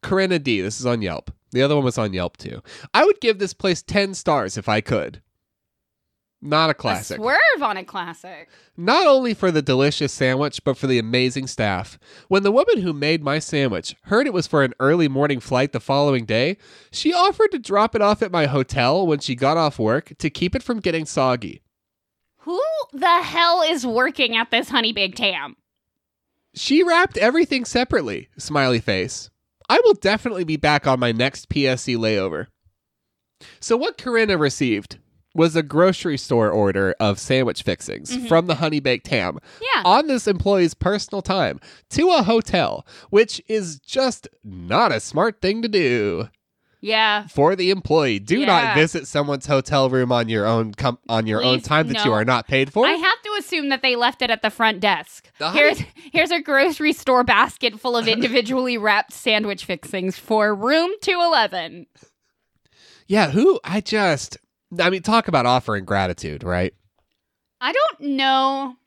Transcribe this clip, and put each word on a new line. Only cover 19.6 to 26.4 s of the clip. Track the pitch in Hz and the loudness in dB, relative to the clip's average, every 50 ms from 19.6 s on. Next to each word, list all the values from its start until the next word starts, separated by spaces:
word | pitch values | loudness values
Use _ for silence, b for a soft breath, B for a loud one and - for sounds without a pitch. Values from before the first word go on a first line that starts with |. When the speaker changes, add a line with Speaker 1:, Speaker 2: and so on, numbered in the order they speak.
| 165 151 139 - | 0 0 -2 -2
Speaker 1:
work | 117 107 113 143 - - 156 _ | 0 0 0 0 -2 -6 -16 _
to | - 156 | -6 -6
keep | - - - 180 - | -4 -2 -4 -2 -2
it | 269 - | -4 -4
from | - 247 220 | -4 -6 -4
getting | 190 185 160 165 160 | -2 -4 -4 -4 -6
soggy." | 147 - - 135 131 127 123 107 90 60 - _ _ _ _ _ _ _ _ _ _ _ _ _ _ _ _ | -4 -2 0 0 0 0 -2 -4 -10 -14 -16 _ _ _ _ _ _ _ _ _ _ _ _ _ _ _ _
Speaker 2:
Who | _ 302 349 370 539 622 640 640 571 - - | _ -8 -4 -4 -4 -4 -4 -6 -8 -8 -8
the | 277 285 349 339 349 381 | -2 2 2 2 2 2
hell | - - 339 339 339 339 370 330 | -2 -2 0 2 2 2 2 2
is | 311 330 302 233 254 | 0 -2 -2 -4 -2
working | 226 233 254 294 - - 269 240 226 226 | 0 0 0 0 0 0 -2 0 0 -2
at | 233 - | -2 0
this | - 226 - - | -2 -2 -2 0
Honey | 240 269 226 226 233 | -2 0 0 0 -2
Baked | 202 196 190 190 - | -2 -4 -4 -4 -2
Ham? | 240 202 185 160 143 143 - _ _ _ _ _ _ _ _ _ _ _ _ _ _ _ _ _ | -2 -2 -2 -4 -8 -12 -14 _ _ _ _ _ _ _ _ _ _ _ _ _ _ _ _ _